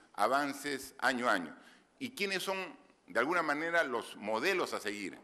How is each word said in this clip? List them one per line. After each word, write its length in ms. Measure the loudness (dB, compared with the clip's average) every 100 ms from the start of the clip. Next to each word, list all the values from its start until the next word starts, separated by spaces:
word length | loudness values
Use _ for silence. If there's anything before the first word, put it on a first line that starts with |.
| -16 0
avances 800 | 4 4 2 -4 -4 -4 -6 -2
año 320 | 0 2 2
a 40 |
año. 220 | 2 0 -12 -20 -20 _ _
¿Y 100 | -10
quiénes 320 | -4 -2 -2
son, 160 | -2 -4 -6 -12 -20 _ -2
de 140 | 2
alguna 240 | 2 2
manera, 400 | 2 0 2 2
los 340 | 2 0 -4 -6
modelos 560 | -2 0 2 2 0
a 60 | -2
seguir? 380 | -4 -4 -6 -8